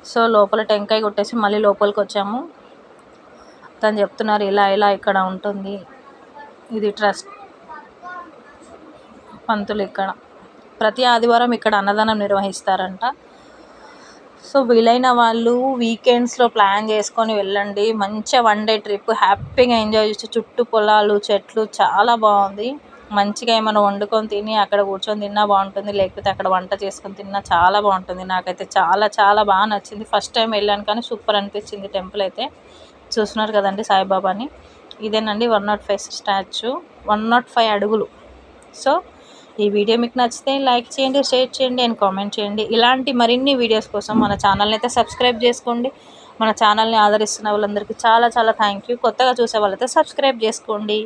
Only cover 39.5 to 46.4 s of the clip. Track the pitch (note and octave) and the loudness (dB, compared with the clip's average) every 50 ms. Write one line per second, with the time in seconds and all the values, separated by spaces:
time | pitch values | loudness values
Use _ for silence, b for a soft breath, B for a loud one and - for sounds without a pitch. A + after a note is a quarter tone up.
39.5 | B - G#3 G#3 G3+ G#3 G#3 G#3+ A3+ A#3 A#3+ A#3 _ B3+ B3 A#3 A#3+ - - C#4 | B -2 -2 0 2 0 2 2 2 0 0 -2 _ -2 -2 -2 -2 -6 -4 -4
40.5 | C4+ C#4 C4+ C4 B3 B3 A#3+ - - - C4+ C4 C4 C#4+ C4 - C4 B3+ C4 B3+ | -2 0 0 0 0 0 -2 -6 -4 -4 -2 0 0 0 0 2 2 0 0 0
41.5 | - - C4 B3+ B3 B3+ B3 A#3 A3+ A#3 G3+ G3 F#3+ G3 G3+ G#3 - A3+ G#3 G3+ | -2 -2 -2 -2 0 0 0 0 0 0 0 0 0 -2 -6 -6 -6 -6 -6 -4
42.5 | G#3 G#3+ G#3+ - A3+ A3 A#3 A#3+ C4 C4 B3+ C#4+ C4 A#3+ A#3+ A3+ A#3+ B3 C4 C#4+ | -4 -4 -4 0 2 2 4 4 2 2 0 -2 2 2 2 2 2 2 2 0
43.5 | C#4 B3 A#3+ A3 A3 A3 G#3+ - - G3+ G3+ - G#3+ A#3+ G#3+ G3+ G3+ G3 - G3+ | 2 2 2 2 2 0 0 -2 -6 -6 -4 0 0 0 2 0 -2 0 2 0
44.5 | G3 G3 G3+ G#3+ A3 G#3+ A#3+ A#3 - A#3+ A3+ A3+ - - B3 B3 B3 A3 A#3+ A#3+ | 2 2 2 0 0 -2 -2 0 0 0 0 0 -2 0 0 0 0 2 0 0
45.5 | A#3+ - - A#3+ A#3+ A#3+ A#3+ C4+ B B B B B B B B B - | 0 0 -4 -6 -4 -4 -4 -6 B B B B B B B B B -2